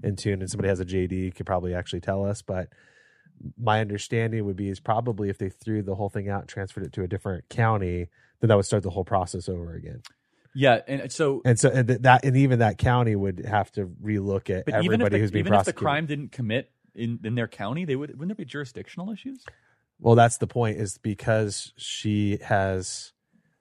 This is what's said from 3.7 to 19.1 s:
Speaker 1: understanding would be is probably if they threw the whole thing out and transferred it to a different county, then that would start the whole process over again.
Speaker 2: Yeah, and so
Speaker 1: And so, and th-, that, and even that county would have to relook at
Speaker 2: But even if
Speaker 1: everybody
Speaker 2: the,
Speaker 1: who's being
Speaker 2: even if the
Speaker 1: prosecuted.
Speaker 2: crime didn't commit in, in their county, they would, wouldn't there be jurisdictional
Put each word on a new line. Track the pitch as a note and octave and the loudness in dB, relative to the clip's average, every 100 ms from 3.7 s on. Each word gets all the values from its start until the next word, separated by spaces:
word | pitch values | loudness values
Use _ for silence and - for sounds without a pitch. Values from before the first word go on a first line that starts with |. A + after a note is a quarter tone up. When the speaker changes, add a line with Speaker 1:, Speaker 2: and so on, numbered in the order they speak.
| G#2+ | 0
Speaker 1:
understanding | G#2+ G2+ - A#2 A2+ A2 G2+ | 0 -4 -4 -2 -2 -2 -4
would | F#2+ | -4
be | G2+ | -6
is | F#2+ | -6
probably | - A2 A#2+ G#2 G2+ | -2 -2 -2 -2 -4
if | F#2+ | -4
they | F#2+ | -6
threw | - - G#2+ | -8 -4 -4
the | G2 | -4
whole | F#2+ G2+ | -4 -4
thing | G#2+ G2+ | -4 -4
out | G2 | -6
and | - | -6
transferred | - F#2+ - | -10 -10 -8
it | F2+ | -10
to | - | -6
a | F2+ | -6
different | F#2+ G#2 F2+ - | -4 -6 -8 -6
county, | - A2+ G#2+ F#2 F2 F2 _ _ _ | 0 2 2 0 -4 -6 _ _ _
then | A2+ | 4
that | G#2 | 4
would | F#2+ | 4
start | G#2+ | 0
the | F#2 | 0
whole | F2+ | -4
process | F2 F#2+ F2+ F#2+ F2 | -2 -2 -2 -6 -8
over | F2+ E2+ | -8 -8
again. | E2 - A#2+ - - _ _ _ C3+ | -12 -12 -14 -16 -20 _ _ _ 2
Speaker 2:
Yeah, | C3+ A2+ - | 6 6 2
and | C#3 - | -6 -6
so | - D3+ C#3 | -2 0 2
Speaker 1:
And | B2+ A2+ | 4 6
so, | C3+ | 6
and | B2 A#2 | 4 2
th-, | A#2+ | 4
that, | B2+ B2 | 8 8
and | C#3 C3 | 6 4
even | C#3 B2 | 4 6
that | A2 G2 | 4 2
county | B2+ B2 A#2 | 2 4 4
would | G#2 G2 F2 - | 2 0 -4 -2
have | G#2 F#2+ | 0 0
to | - F#2 - | -4 -8 -8
relook | G#2 G#2+ G2 G2 - | -4 -2 0 -2 -2
at | F#2 | -4
Speaker 2:
But | - A2 | 0 0
even | - A2 | 2 2
if | A#3+ | 2
Speaker 1:
everybody | G2+ | 2
Speaker 2:
the, | |
Speaker 1:
who's | G#2+ | 2
being | - | 0
Speaker 2:
even | - | 2
if | G3+ | 2
the | - | 2
Speaker 1:
prosecuted. | - | -2
Speaker 2:
crime | D#3 C#3+ D#3+ | -2 -2 -2
didn't | D3 C3+ | -6 -8
commit | - A2+ A#2 - _ _ - | -6 -2 -2 -4 _ _ -8
in, | A#2 A#2 | -6 -6
in | A2 A#2 | -4 -4
their | A2+ | -4
county, | - G2+ D3 | -6 -8 -6
they | F3+ | -4
would, | C3 D3 | -4 -6
wouldn't | B2 E3+ G#3+ | -10 -10 -8
there | |
be | |
jurisdictional | D3+ C#3+ C#3 - - - F#3 | -10 -10 -12 -12 -14 -12 -12